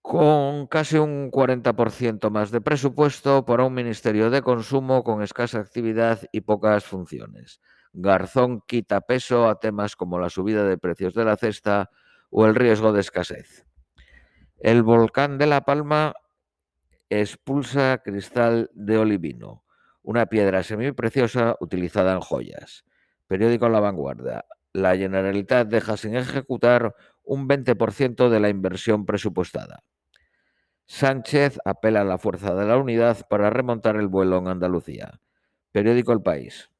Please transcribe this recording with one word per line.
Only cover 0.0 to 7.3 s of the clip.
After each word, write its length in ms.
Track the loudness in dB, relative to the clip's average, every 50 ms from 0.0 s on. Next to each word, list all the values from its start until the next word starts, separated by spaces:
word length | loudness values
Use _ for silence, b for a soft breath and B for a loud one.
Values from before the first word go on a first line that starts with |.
Con 640 | _ -4 2 4 4 6 6 4 2 0 -4 -6 -8
casi 300 | -2 -2 -2 -2 2 2
un 320 | 0 2 0 -2 -6 -6 -2
cuarenta 440 | 0 2 2 2 2 0 0 -2 2
por 180 | 2 0 -2
ciento 400 | 0 -2 -4 -4 -2 -2 -4 -2
más 200 | -2 -2 -2 -2
de 80 | -4 -4
presupuesto 840 | -2 -2 -2 0 0 -2 2 2 2 2 2 -2 0 2 2 2 2
para 180 | 2 2 2 2
un 100 | 0 0
ministerio 580 | -4 -4 -6 -6 -2 -2 0 2 2 2 2
de 100 | 2 2
consumo 640 | 2 0 -2 -2 -2 -2 -2 -2 0 2 0 0 0
con 180 | -2 -4 -4
escasa 380 | -4 -6 -4 -6 -6 -4 -4 -6
actividad 680 | -8 _ _ -4 -4 -2 0 2 2 2 0 -2 -6 -8
y 100 | -8 -6
pocas 420 | -2 -2 -2 0 2 2 2 2 0
funciones. 760 | -6 -12 -12 -10 -12 -14 -14 -14 -16